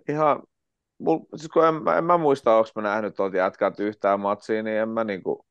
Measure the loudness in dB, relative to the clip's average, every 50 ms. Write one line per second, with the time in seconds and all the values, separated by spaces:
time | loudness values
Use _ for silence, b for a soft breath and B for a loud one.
0 | -10 -6 -4 0 0 0 0 0 -4 _ _ _ _ _ _ _ _ _ _ _
1 | -2 -2 -2 -2 -2 _ -16 -16 -16 -2 2 4 4 4 2 0 0 0 0 2
2 | 2 2 2 2 4 2 0 2 2 4 4 4 4 0 -4 -6 -4 -2 -2 -2
3 | -4 -6 -4 -4 -4 -2 0 0 0 0 0 -2 -2 -2 -2 -2 -4 -6 -4 -2
4 | 0 0 0 0 0 -2 -4 -4 -4 -4 -4 -4 -2 -4 -2 -2 -4 -2 -2 -4
5 | -4 -4 -6 -6 -6 -6 -6 -6 _ _